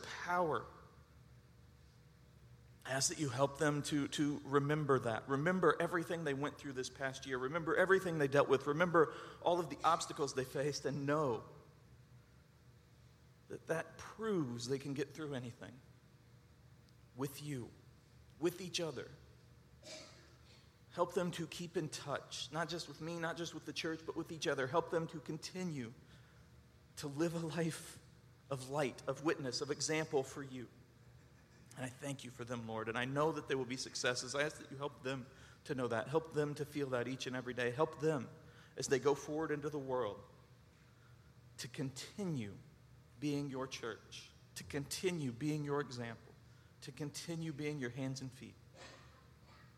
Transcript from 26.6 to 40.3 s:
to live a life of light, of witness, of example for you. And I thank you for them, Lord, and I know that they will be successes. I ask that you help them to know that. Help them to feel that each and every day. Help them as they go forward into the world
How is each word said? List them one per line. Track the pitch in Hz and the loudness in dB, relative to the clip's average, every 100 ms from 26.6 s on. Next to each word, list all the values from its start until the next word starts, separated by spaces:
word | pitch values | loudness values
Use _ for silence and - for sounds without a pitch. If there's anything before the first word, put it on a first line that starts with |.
| - - - - | -20 -20 -20 -8
to | 147 | -4
live | 139 170 165 | 0 0 0
a | 165 156 | -2 0
life | 165 - - - - - - - - | 0 -2 -8 -16 -18 -20 -20 -14 -8
of | 135 127 | -6 -2
light, | 143 135 - - | 0 0 0 -4
of | 135 | 0
witness, | 147 - 135 - | 2 2 0 -2
of | 143 | -2
example | 147 139 156 156 143 | 0 2 0 2 2
for | 135 147 | 2 -4
you. | 131 127 107 - - - - - - - - - - - | -8 -10 -12 -16 -20 -20 -20 -20 -20 -20 -20 -20 -16 -8
And | 127 | -8
I | 127 | -6
thank | 143 135 | -6 -6
you | 123 | -8
for | 117 120 | -8 -6
them, | 123 113 | -4 -2
Lord, | 110 110 | -2 0
and | 113 | 0
I | 123 | 2
know | 139 156 | 4 2
that | 151 147 | 2 0
they | |
will | 135 | 0
be | 120 127 | 0 -4
successes. | - - 127 123 127 | -6 0 2 2 0
I | 139 | 0
ask | 151 - | 0 -2
that | - | -12
you | 139 | -6
help | 143 - | -6 -4
them | 131 135 120 - - - - | -4 -4 -6 -16 -20 -12 -4
to | 131 | 0
know | 123 | 2
that. | 113 - | 2 4
Help | 160 160 | 2 2
them | 147 147 143 | 0 0 0
to | 139 | -4
feel | 147 135 | -2 0
that | 123 120 | 0 0
each | 131 131 | -2 -4
and | 127 | -4
every | 120 | -4
day. | 123 123 123 | 0 2 4
Help | 160 127 | 2 2
them | 156 147 - - - - - - | 2 2 -2 -10 -20 -20 -14 -4
as | 135 | 2
they | 135 | 6
go | 139 | 6
forward | 147 - 151 156 | 4 0 -2 0
into | 147 147 | -2 -2
the | 147 | -4
world | 131 127 107 98 - | -2 0 0 -4 -12